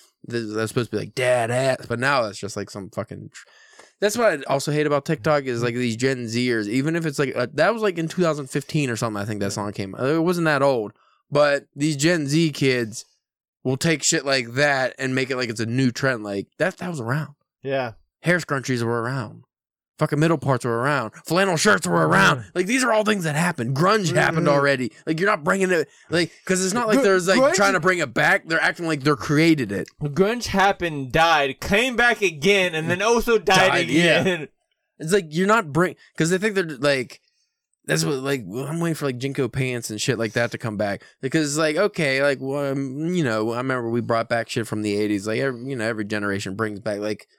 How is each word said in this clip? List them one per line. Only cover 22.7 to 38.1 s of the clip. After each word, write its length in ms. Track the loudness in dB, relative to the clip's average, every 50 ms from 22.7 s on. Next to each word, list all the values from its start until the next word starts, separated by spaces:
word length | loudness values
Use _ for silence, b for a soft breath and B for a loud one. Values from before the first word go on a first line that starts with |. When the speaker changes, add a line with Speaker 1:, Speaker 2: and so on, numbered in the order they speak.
| 0 0 2
Speaker 1:
are 80 | 2 2
all 100 | 2 2
things 220 | 2 0 0 0
that 100 | -2 0
happened. 400 | 0 0 0 0 0 -2 -2 0
Grunge 380 | 2 4 4 4 4 2 0 2
happened 320 | 2 2 2 2 2 2
Speaker 2:
Mm-hmm. 80 | 4 4
Speaker 1:
already. 380 | 4 4 4 2 2 -2 -4 B B B
Like, 140 | -4 -2 0
you're 100 | 2 0
not 140 | 0 0 0
bringing 280 | 0 0 2 2 2 2
it, 160 | 0 0 b b b b b
like, 200 | 0 0 0 -2 -4 -8 _
'cause 180 | -2 -2 0 0
it's 100 | 0 -2
not 120 | 0 2
like 120 | 2 4 4
Speaker 2:
Gr-, 40 | 4
Speaker 1:
there's, 220 | 4 4 4 4
like, 140 | 2 4 4
Speaker 2:
grunge 140 | 4 4 4
Speaker 1:
trying 180 | 4 4 4 4
to 80 | 2
bring 180 | 2 2 2 2
it 140 | 0 -2 0
back. 320 | 2 2 4 2 2 0
They're 140 | -2 -2 0 0
acting 240 | 0 -2 -2 -2
like 160 | -2 -2 0 2
they're 140 | 0 0
created 560 | 0 0 0 2 4 6 6 4 4 2 -2 -4
it. 160 | -4 -6 -8 -8 -8
Speaker 2:
Grunge 440 | -8 -4 0 0 2 2 0 -2 -4
happened, 640 | -2 2 2 2 2 2 0 -4 -4 -4 -6 -6 -2 2
died, 480 | 2 4 4 4 4 2 0 -2 -6
came 360 | -4 0 0 2 2 2 2
back 240 | 2 2 2 2 2 0
again, 520 | -2 -2 0 2 2 4 4 2 0 0
and 140 | -2 -2 -2
then 120 | -2 0 2
also 340 | 2 2 2 2 2 2 2
died 300 | 4 4 4 6 6 4
Speaker 1:
Died, 200 | 4 2 0 2
yeah. 320 | 2 4 4 4 4 4
Speaker 2:
again. 280 | 2 0 -2 -2 -6 -10 _
<laughs> 460 | _ _ _ _ _ _ _ _ -12
Speaker 1:
It's 140 | -2 0 0
like, 140 | 0 0 0
you're 160 | -2 0 2 4
not 240 | 4 2 2 2 2
bring, 240 | 2 2 2 0 b b b b
'cause 140 | -2 0 2
they 80 | 2 0
think 160 | 0 0 0
they're, 100 | 0 -2 -2 -4 -2
like, 420 | 0 2 2 2 0 -4 -10 -18 _ _ _ _ _ _ _ _ _ _ _ _ _
that's 180 | -2 -2 0 0
what, 120 | -2